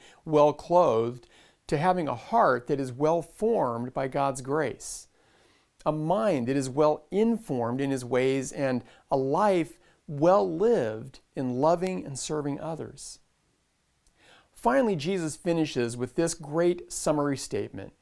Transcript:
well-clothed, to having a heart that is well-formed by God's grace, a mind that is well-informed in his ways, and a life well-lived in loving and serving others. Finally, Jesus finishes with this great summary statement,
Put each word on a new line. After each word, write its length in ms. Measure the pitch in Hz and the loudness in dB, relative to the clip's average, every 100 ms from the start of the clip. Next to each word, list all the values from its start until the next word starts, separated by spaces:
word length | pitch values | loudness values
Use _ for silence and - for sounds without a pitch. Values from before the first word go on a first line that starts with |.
| - - - | -16 -16 0
well-clothed, 1000 | 151 151 147 - 175 160 113 117 127 - - _ _ - | 6 6 4 2 4 4 4 0 -4 -18 -20 _ _ -4
to 120 | 151 | 0
having 300 | 180 180 147 | 2 0 -2
a 80 | 120 | -6
heart 520 | - 226 185 123 - | -2 4 4 2 0
that 120 | 143 | -2
is 140 | 131 | -2
well-formed 1000 | 120 151 170 - - 214 214 131 117 123 | -2 0 0 -2 -4 0 0 0 -2 -6
by 140 | 147 135 | -6 -4
God's 320 | 143 139 131 | -2 -2 -2
grace, 680 | 127 151 139 101 - - - _ _ _ _ _ _ _ - | -4 -2 -2 -6 -12 -14 -16 _ _ _ _ _ _ _ -4
a 60 | |
mind 560 | 156 156 196 220 151 117 | -2 0 0 2 0 0
that 80 | 139 | -2
is 140 | 131 | -2
well-informed 1120 | 131 151 151 - 190 226 226 - 131 113 127 | 2 2 2 -2 0 2 0 -4 -4 -2 -2
in 100 | 139 | -2
his 140 | 135 123 | -4 0
ways, 480 | 127 131 135 127 | 0 2 0 -2
and 320 | - 135 123 - - - | -4 -2 -2 -6 -18 -4
a 60 | 139 | -2
life 600 | 135 156 208 185 156 - _ _ - | 0 2 2 2 -2 -8 _ _ -10
well-lived 1120 | 143 165 202 190 160 220 220 113 110 131 - _ - | 2 6 6 4 0 2 2 0 -4 -10 -18 _ -6
in 240 | 127 123 | -4 2
loving 460 | 151 170 185 185 - | 2 2 0 -4 -8
and 120 | 135 | -10
serving 400 | - 156 143 139 | -6 -4 -4 -6
others. 580 | 156 156 113 135 - - _ _ _ _ _ _ _ _ _ _ _ - _ | -8 -10 -12 -14 -18 -20 _ _ _ _ _ _ _ _ _ _ _ -20 _
Finally, 420 | - 240 269 233 175 | -4 0 2 2 0
Jesus 400 | 147 196 160 - | -2 -2 -4 -4
finishes 640 | 180 165 151 135 120 120 | -2 0 0 0 -4 -4
with 180 | 123 - | -6 -2
this 180 | 165 | -2
great 560 | - 147 156 175 180 - | -2 -4 0 0 0 -6
summary 460 | - - 151 143 135 | -6 -2 0 0 -2
statement, 560 | - 107 110 - 104 _ | -6 -6 -6 -10 -14 _